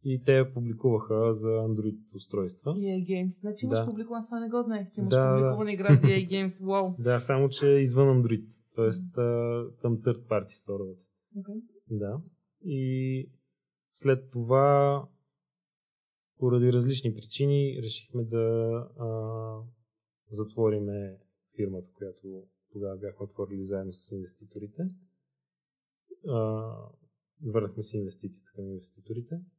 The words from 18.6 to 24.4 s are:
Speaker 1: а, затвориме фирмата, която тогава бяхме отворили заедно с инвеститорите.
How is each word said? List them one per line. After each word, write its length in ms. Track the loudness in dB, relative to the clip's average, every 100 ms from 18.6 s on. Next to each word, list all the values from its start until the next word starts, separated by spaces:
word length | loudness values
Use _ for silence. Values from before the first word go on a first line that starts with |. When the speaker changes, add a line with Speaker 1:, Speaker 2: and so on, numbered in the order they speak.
| 0 -2 -6 -10
Speaker 1:
а, 100 | -6 -6 -6 -8 -8 -12 -14 _ _ _ _ _ _
затвориме 880 | -10 -8 0 2 2 -2 -6 -8 -12 _ _ _ -6
фирмата, 320 | -4 -4 -12
която 480 | _ -14 -14 -16 -16 -18 _ _
тогава 240 | -10 -8 -8
бяхме 280 | -12 -12
отворили 400 | -14 -8 -8 -6
заедно 280 | -6 -6 -6
с 160 | -10 -10
инвеститорите. 720 | -10 -12 -18